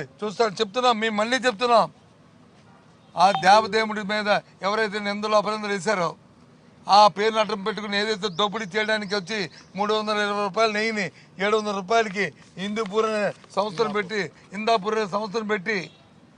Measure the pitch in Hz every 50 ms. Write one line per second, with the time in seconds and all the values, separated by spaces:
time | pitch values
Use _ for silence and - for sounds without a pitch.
0 | 147 131 - - 208 214 185 - 233 214 185 - 220 202 190 254 247 254 233 214
1 | 220 226 214 208 214 233 254 254 214 254 226 185 247 240 240 220 180 - - -
2 | _ _ _ _ _ _ _ _ - _ _ - _ - - - _ - _ _
3 | _ - - 160 175 190 202 175 151 180 202 214 220 220 196 220 220 214 214 214
4 | 214 190 214 214 208 208 202 175 - - - _ 180 190 208 220 220 208 185 214
5 | 208 202 202 208 208 214 214 208 190 202 214 214 214 208 202 202 156 202 214 185
6 | 170 160 - - - _ _ - - - - - - - - - - - 185 208
7 | 214 208 160 196 208 220 220 220 214 196 220 202 185 214 208 185 208 208 202 202
8 | 208 220 220 196 185 214 175 156 208 208 180 226 214 180 160 214 214 208 220 214
9 | 208 185 202 208 185 160 220 214 185 143 - - - - - 180 202 208 214 220
10 | 214 214 214 208 208 202 208 202 208 202 175 220 226 220 208 208 214 226 220 214
11 | 190 156 - - - - - - 190 208 214 220 214 208 202 196 190 180 226 226
12 | 226 214 180 208 196 - - - - - - 170 190 208 208 214 226 190 190 220
13 | 220 220 220 214 208 175 143 - - - - 190 202 214 185 156 233 214 196 208
14 | 208 170 220 208 180 139 - - - - 180 196 220 226 226 226 180 214 220 220
15 | 214 196 165 202 220 214 185 233 220 202 214 208 170 220 220 190 156 151 - -
16 | - - _ - - _ _